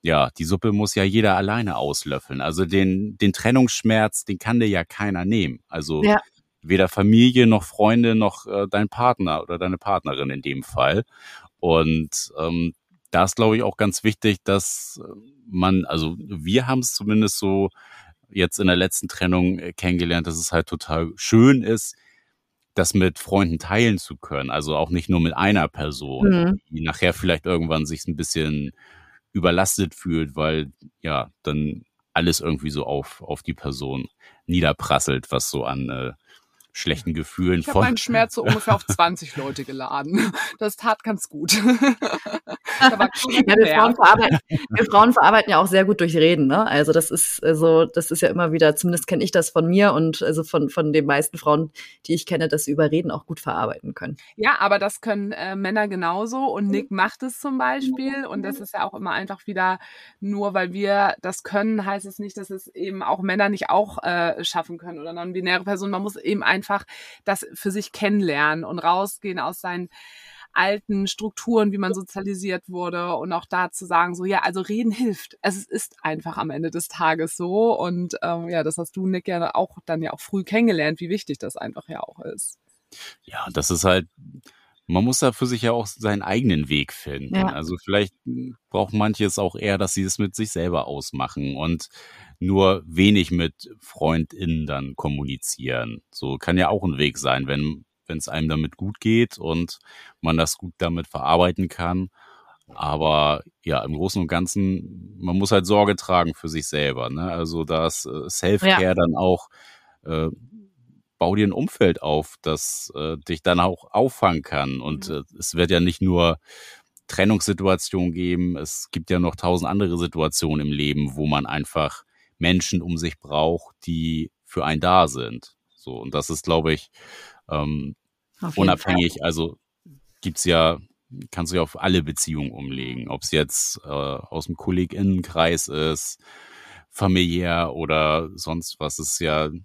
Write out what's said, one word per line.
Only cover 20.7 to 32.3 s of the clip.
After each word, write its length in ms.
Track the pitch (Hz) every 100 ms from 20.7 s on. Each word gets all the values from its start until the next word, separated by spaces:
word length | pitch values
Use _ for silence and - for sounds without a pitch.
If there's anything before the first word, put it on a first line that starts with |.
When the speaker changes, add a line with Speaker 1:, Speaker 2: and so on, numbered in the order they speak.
| 80 - 80 82 -
Speaker 1:
schön 460 | - 113 127 135
ist, 340 | 107 110 - - _ _ _ _ _ _ _
das 200 | - 92
mit 240 | 101 92 76
Freunden 400 | - 98 92 82
teilen 400 | - 104 117 101
zu 180 | - 69
können. 340 | - 71 67
Also 260 | 69 76 76
auch 140 | 80
nicht 180 | 87 -
nur 120 | 87
mit 140 | 82 67
einer 320 | 95 101 76
Person, 600 | - 76 64 71 65 202
Speaker 2:
Mhm. 320 | 180 175 196 _
Speaker 1:
die 120 | 110
nachher 300 | 80 - 92
vielleicht 320 | - 92 82 85
irgendwann 400 | 87 82 80 76
sich 200 | 80 -
ein 100 | 76
bisschen 560 | 80 80 78 76 71 _ - - _ _ _
überlastet 640 | 101 87 87 98 - 92
fühlt, 420 | - 90 80 78 69
weil 360 | 78 80 71 _ - _
ja 280 | 82 71 57 _
dann 420 | - 76 76 65 _ _ _
alles 260 | 85 85